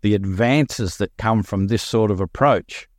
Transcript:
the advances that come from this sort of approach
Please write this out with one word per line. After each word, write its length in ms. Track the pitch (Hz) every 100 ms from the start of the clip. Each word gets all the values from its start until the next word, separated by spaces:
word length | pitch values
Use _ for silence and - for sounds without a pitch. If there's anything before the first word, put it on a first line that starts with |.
the 140 | 104 104
advances 800 | 98 95 120 143 143 - 101 -
that 180 | 101 -
come 260 | 113 110
from 240 | 98 98 98
this 160 | 113
sort 260 | - 117 107
of 100 | 95
approach 680 | 95 - 143 107 - - -